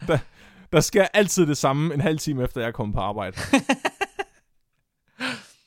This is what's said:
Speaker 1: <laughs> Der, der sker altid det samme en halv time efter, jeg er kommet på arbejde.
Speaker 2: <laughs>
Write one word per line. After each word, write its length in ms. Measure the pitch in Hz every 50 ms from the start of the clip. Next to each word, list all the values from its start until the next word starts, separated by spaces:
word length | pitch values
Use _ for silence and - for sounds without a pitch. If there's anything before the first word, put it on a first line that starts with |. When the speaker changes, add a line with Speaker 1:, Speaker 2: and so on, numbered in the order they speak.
Speaker 1:
<laughs> 60 | - -
Der, 100 | 160 127 - - _ - - - - - - -
der 80 | - 156
sker 220 | 147 - - 208 190 - -
altid 340 | 208 208 170 - 190 170 147
det 100 | 147 -
samme 360 | - 139 135 147 156 170 143
en 80 | 143
halv 180 | 139 160 160 151
time 240 | - 160 143 127 123
efter, 180 | 123 - 131
jeg 60 | 113 117
er 40 |
kommet 240 | 113 - 113 104 101
på 60 | -
arbejde. 360 | 95 101 104 107 98 90 - -
Speaker 2:
<laughs> 60 | - - - 262 - - 269 - - 381 - - 392 - _ - - - _ _ _ _ _ _ _ _ _ _ _ _ _ _ _ _ _ - 254 262 240 214 - - - _ _